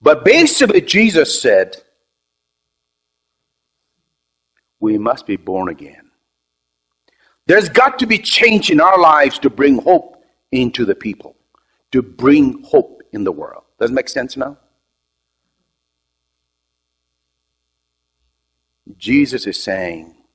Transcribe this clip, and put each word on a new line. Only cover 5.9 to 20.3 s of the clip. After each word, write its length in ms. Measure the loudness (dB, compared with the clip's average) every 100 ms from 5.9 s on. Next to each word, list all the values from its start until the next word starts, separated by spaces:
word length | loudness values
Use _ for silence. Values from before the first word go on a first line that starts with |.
| -20 _ _ _ _ _ _ _ _ _ _ _ _ _ _
There's 240 | -2 -2 -2
got 300 | -2 -2 -4
to 80 | -4
be 120 | -4
change 520 | -4 0 0 0 0
in 100 | 2
our 180 | 4 4
lives 400 | 4 4 2 0
to 100 | -4
bring 320 | 0 2 2
hope 420 | 2 0 0 _ _ _ _
into 340 | -4 -4 -4 -4
the 80 |
people, 420 | -4 -6 -12 -18 _ _ _ _ _ _
to 80 | -4
bring 640 | -4 -2 2 4 2 -2
hope 400 | 0 0 0 -10 -18
in 120 | -8
the 80 | -8
world. 320 | -8 -12 -18 _ _
Does 120 | -4
it 20 |
make 160 | -4 -6
sense 300 | -10 -10 -10
now? 180 | -12 -12 _ _ _ _ _ _ _ _ _ _ _ _ _ _ _ _ _ _ _ _ _ _ _ _ _ _ _ _ _ _ _ _ _ _ _ _ _ _ _ _ _ _ _ -14
Jesus 500 | -2 0 0 -4 -8
is 160 | -10
saying 540 | -6 -6 -6 -10 -18 _ _